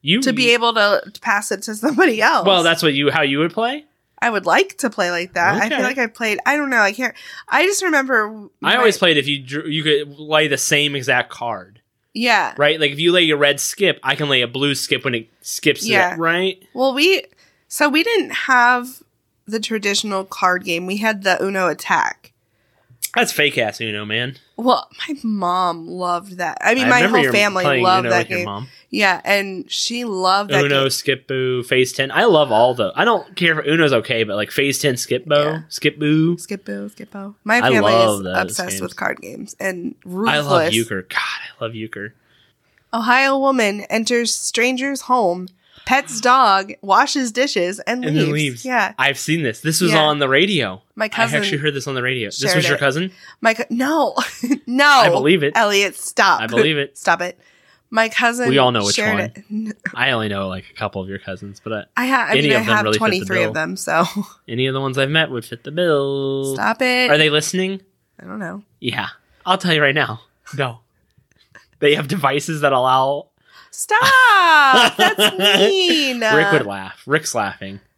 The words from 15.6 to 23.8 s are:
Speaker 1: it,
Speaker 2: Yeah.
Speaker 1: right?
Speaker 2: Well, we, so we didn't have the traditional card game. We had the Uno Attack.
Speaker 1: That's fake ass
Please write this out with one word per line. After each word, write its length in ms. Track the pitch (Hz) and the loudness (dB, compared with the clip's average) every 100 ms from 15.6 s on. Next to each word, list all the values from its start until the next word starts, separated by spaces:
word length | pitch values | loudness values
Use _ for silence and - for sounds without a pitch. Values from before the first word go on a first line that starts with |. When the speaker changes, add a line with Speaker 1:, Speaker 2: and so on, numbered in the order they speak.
| 151 143 | 0 0
Speaker 1:
it, 60 | 220 | 0
Speaker 2:
Yeah. 260 | 208 180 165 | 2 0 0
Speaker 1:
right? 420 | 165 170 190 185 _ - | -2 0 -2 -6 _ -2
Speaker 2:
Well, 180 | 269 | -2
we, 300 | 262 330 381 - _ _ _ _ | 2 2 0 -4 _ _ _ _
so 220 | - 294 | -2 2
we 140 | 294 | 2
didn't 260 | 453 453 - | 2 0 -2
have 720 | - - 254 240 247 247 - _ _ _ _ - | -6 0 4 4 2 -4 -16 _ _ _ _ -8
the 120 | 220 | -8
traditional 640 | 214 220 202 196 214 190 | -4 -4 -2 -2 -2 -6
card 400 | 196 - 185 180 | -6 -2 0 0
game. 220 | 196 170 180 | -2 -6 -4
We 120 | 202 | -4
had 260 | 220 208 | -2 -2
the 180 | 196 180 | -2 0
Uno 240 | 196 196 180 | 0 0 -2
Attack. 600 | 151 - 170 - - - _ _ _ _ _ _ _ - - | -2 -2 0 0 -6 -20 _ _ _ _ _ _ _ -6 -2
Speaker 1:
That's 160 | 240 | -2
fake 260 | - 147 135 | 0 0 0
ass 240 | 110 - | -4 -4